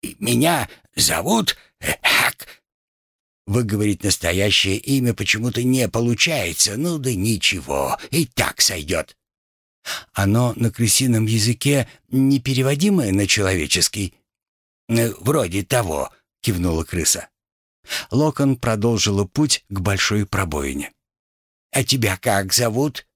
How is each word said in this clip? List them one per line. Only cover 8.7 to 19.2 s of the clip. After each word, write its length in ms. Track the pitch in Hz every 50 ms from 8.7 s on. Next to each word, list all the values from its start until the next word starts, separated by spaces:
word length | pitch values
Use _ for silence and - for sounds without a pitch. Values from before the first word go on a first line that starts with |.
| 101 85 76 71 90 80 78 - - _ _ _ _ _ _ _ _ _ _ _ _ _ _ - - - - _ _
«Оно 400 | - 98 98 104 117 123 123 110
на 140 | - 120 113
крысином 560 | - - 120 110 - - 135 127 120 113 110
языке 600 | 107 113 113 101 113 120 - - 143 143 139 120 - - _ _ _
непереводимое 1000 | - 131 135 135 139 139 123 131 135 123 131 135 143 143 165 208 202 185 139 101 95
на 140 | 98 101
человеческий?» 880 | 98 - 107 101 92 95 90 76 73 - 90 82 - - 107 101 90 _ _ _ _ _ _ _ _ _ _ _ _ _ _ _ _
«Э, 240 | 113 117 117 117 98 -
вроде 440 | 90 113 151 160 117 87 85 98 92
того», 460 | - - 123 113 90 78 71 67 - - _ _ _ _ _
кивнула 440 | - - 104 90 87 90 82 80 80
крыса. 440 | - - 90 80 - - - - - _ _ _ _ _ _ _ _ _ _ _ - - - - -
Локон 460 | - 123 151 156 147 - 143 139 135
продолжила 680 | - - 120 113 107 101 117 117 107 - 107 101 98